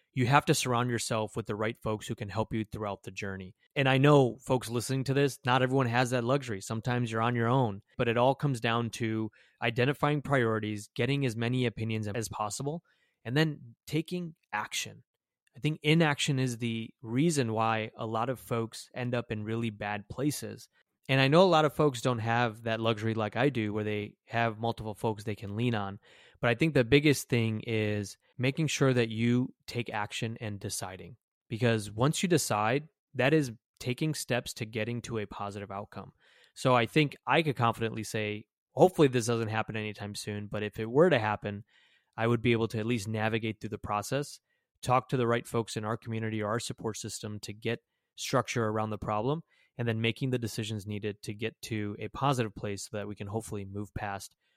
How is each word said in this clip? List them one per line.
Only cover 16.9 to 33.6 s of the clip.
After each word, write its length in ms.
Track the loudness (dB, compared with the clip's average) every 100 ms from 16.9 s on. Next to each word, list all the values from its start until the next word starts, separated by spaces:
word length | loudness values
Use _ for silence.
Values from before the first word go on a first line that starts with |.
| -12
reason 520 | -4 2 2 2 0
why 380 | 2 2 0 -2 -6
a 80 | -4
lot 240 | -2 -2
of 100 | -4
folks 500 | -4 -4 -4 -8 -14 -6
end 200 | -2 -2
up 160 | -4
in 120 | -6
really 260 | -4 -2 -4
bad 400 | -4 -6 -6 -6
places. 580 | -4 -2 -2 -8 -12 -16 _ _ _ 0
And 100 | 2
I 80 | 6
know 160 | 8
a 20 | 8
lot 200 | 6 4
of 100 | 4
folks 260 | 2 2
don't 180 | 0 0
have 440 | 2 2 2 -2
that 160 | -4 0
luxury 340 | 2 2 0
like 220 | 0 -2 2
I 140 | 2
do, 240 | 2 -2
where 100 | 0
they 300 | -2 -2 -4 -10 -4
have 320 | 0 0 0
multiple 340 | -2 -2 -6
folks 300 | -4 -4 -2
they 120 | -6 -8
can 200 | -6 -2
lean 200 | 0 0
on. 240 | -4 -8 _ -20 -20 -2
But 100 | 0
I 60 | 2
think 180 | 4
the 100 | 4
biggest 460 | 6 6 6 4 2
thing 320 | 0 2 -2 -2
is 520 | -2 0 -2 -4 -10 _ -4
making 300 | -2 0 -2
sure 260 | 2 4
that 160 | 4 2
you 440 | 2 2 4 0 -6 -10
take 260 | -8 -6
action 440 | -6 -6 -6 -6 -6
and 180 | -8 -8
deciding. 560 | -8 -8 -8 -12 -16 -20 _ _ -10
Because 420 | 0 2 2 -2
once 320 | 0 0 2
you 60 | 2
decide, 580 | 2 4 0 2 0 -2 _ _ 0
that 180 | 4
is 180 | 4 2 -6